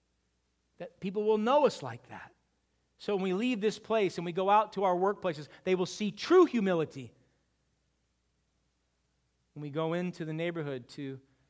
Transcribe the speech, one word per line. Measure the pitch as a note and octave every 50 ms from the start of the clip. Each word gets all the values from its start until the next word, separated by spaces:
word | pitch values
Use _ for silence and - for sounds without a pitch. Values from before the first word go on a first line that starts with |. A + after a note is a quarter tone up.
| _ _ _ _ _ _ _ _ _ _ _ _ _ _ _ _
That | F3 - _ _
people | - G3+ F#3 G#3+ G#3
will | G#3+ A3 G#3+
know | G#3+ A#3+ C#4 D4 C#4+
us | A3+ - - C#3+
like | B2 A#2 A#2 - -
that. | G#2+ G2 - - _ _ _ _ _ _ _ _ _ _ _ _ _ _
So | - - G#3
when | F#3 F#3+
we | F#3+ F3+
leave | G3 A#3+ B3+ B3+ G3+ G#3
this | G#3+ - -
place | - - A3 A3+ G3+ E3+ - F3+
and | E3+
we | F3 E3
go | F#3 F#3+ G3
out | G#3 G#3+ G#3+ G#3 -
to | F#3+ G3+
our | F#3 F3+
workplaces, | F3 F#3+ G3+ G3+ G#3 - F3+ D3+ D3 C#3+ - - - -
they | F#3 F#3
will | F3+ F3+
see | - - - G#3+ G3+
true | - - - - E4+ F#4 F4
humility. | - - A#3 G3 F#3+ F3+ E3 D3+ D3 - C#3 B2 A2 _ _ _ _ _ _ _ _ _ _ _ _ _ _ _ _ _ _ _ _ _ _ _ _ _ _ _ _ _ _ _ _ _ _ _ _ _ _ _ _ _ _ _ _ _ _ _ _ _
When | D3 D3+
we | D3
go | C3+ D#3+ D#3+ D#3+ E3+
into | F3 F3+ F3+ - - E3
the | D#3 D#3
neighborhood | D#3+ E3+ F3 E3+ E3 D3+ C#3+ C3+ B2+ A#2+ -
to | - - C#3+ C3+ C3+ C3 _ _ _ _ _ _